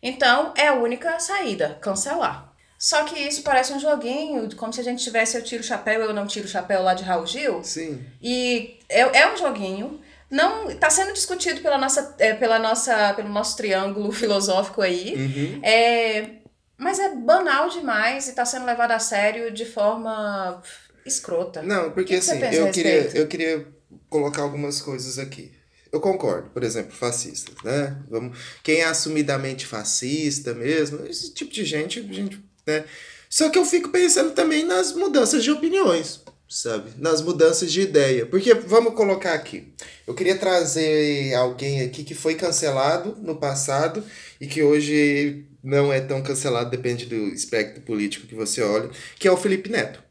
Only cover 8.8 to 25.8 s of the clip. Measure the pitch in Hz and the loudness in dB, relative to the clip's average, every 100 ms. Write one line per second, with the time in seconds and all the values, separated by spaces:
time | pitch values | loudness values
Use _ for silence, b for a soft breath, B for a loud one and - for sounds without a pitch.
8.8 | _ 196 254 269 330 415 320 220 190 190 | _ 4 6 6 6 4 -2 -2 -6 -6
9.8 | 240 302 B B B 269 339 440 427 - | -8 -12 B B B 2 2 2 -6 0
10.8 | 311 311 381 392 - 359 359 - 320 277 | 2 4 2 -2 -4 -2 -4 -2 0 0
11.8 | 269 285 277 - 220 220 240 226 226 233 | 2 0 -2 2 2 4 2 2 2 0
12.8 | 262 220 208 202 208 208 220 - 214 190 | 2 2 2 0 -4 -4 -2 -4 0 0
13.8 | 196 202 208 214 226 202 196 185 196 - | 0 -2 -4 -2 0 2 2 0 0 0
14.8 | 190 180 190 135 135 135 147 196 208 226 | 0 0 -4 -4 -2 -2 -4 -2 2 4
15.8 | 233 233 226 214 220 - - _ _ _ | 6 4 0 -2 -6 -14 -20 _ _ _
16.8 | 302 370 392 269 233 349 349 277 330 349 | -4 -2 -2 -2 4 4 4 2 2 -2
17.8 | 285 214 220 269 269 247 240 262 247 233 | -2 0 0 0 -6 -4 -2 -2 -4 0
18.8 | 233 226 226 208 208 220 233 208 226 - | 2 2 0 2 0 0 -6 -6 -8 0
19.8 | 208 226 226 220 208 196 185 180 B B | 0 0 -4 -4 -4 -4 -6 -8 B B
20.8 | B _ - - - 170 180 170 160 202 | B _ -6 -6 -2 -4 -4 -6 -2 0
21.8 | 165 156 185 185 175 139 240 - - 185 | 0 -2 0 0 2 0 2 2 2 2
22.8 | 165 - - - 151 175 160 160 147 - | 4 4 4 2 0 0 -2 -2 -6 -20
23.8 | _ - _ 151 143 147 143 143 147 143 | _ -20 _ 0 0 -2 -4 -4 -6 -6
24.8 | - 131 123 127 135 - - b b b | -6 -8 -8 -8 -10 -12 -20 b b b